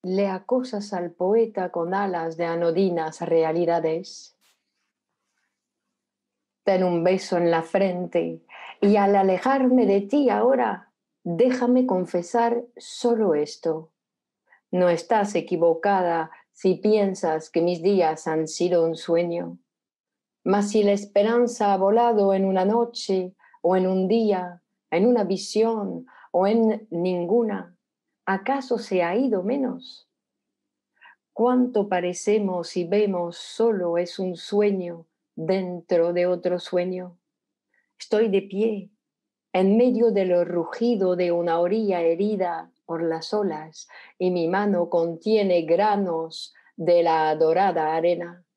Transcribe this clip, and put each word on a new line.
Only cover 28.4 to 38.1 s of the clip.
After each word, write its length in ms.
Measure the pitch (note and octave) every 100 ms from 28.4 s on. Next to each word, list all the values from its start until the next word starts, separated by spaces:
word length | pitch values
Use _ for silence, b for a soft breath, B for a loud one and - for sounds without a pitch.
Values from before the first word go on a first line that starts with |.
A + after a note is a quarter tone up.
| G3 C#4 B3+ A3+
se 240 | - F#3
ha 140 | E3+ G3
ido 260 | C4+ G#3
menos? 680 | F#3 C#4 C4 C4 - - _ _ _ _ _ _ _ _ _ b b b _
Cuánto 560 | - A#3+ B3+ B3 G#3+ G3+
parecemos 880 | F#3 F3+ F3+ - G#3+ G3+ F3+ E3+ F#3+
y 80 |
vemos 520 | E3+ G3+ G#3 F3+ E3+ E3
solo 600 | - - A3+ G#3 F3 E3+
es 200 | F3 -
un 180 | F#3 E3+
sueño 720 | - G#3 G#3 G3 F3 E3+ - _ _
dentro 800 | - D#3+ F#3+ F#3 F3 E3+ F3 E3
de 140 | F3 F3
otro 320 | F3+ F3+ F3
sueño. 580 | - F3+ F3+ F#3 F3+ F3 _ _ _ _ _ _ _ _
Estoy 300 | -